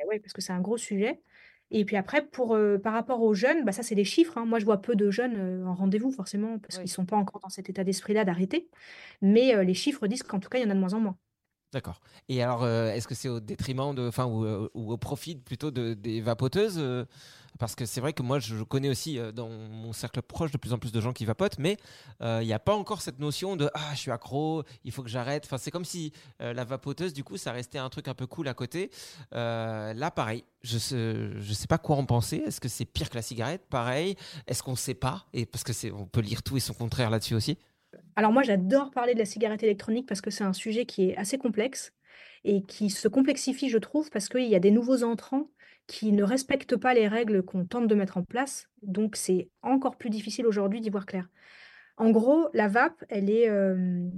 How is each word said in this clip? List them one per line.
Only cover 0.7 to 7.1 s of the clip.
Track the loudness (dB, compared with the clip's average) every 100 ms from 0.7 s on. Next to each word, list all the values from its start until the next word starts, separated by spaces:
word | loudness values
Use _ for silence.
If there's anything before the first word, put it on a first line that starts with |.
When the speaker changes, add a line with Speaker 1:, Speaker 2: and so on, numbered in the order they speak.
| -2
Speaker 1:
sujet. | -2 0 0 -2 _ -20 -20 _ -4
Et | 0
puis | 2 0
après, | 2 0 0
pour, | -4 2
euh, | 4 4 4
par | 2
rapport | -2 0 2
aux | 4
jeunes, | 4 4 4
bah, | 2
ça, | -2
c'est | -2
des | 0
chiffres, | 2 4 2 2
hein. |
Moi, | 0 0
je |
vois | 4 2
peu | 2 2
de | 2
jeunes, | 2 0 0
euh, | -2 -4 -4
en |
rendez-vous, | 0 2 2 0
forcément, | -4 -4 -4 -2 -4
parce | -8 -10
Speaker 2:
Oui. |
Speaker 1:
qu'ils | -8
sont | -4
pas | 0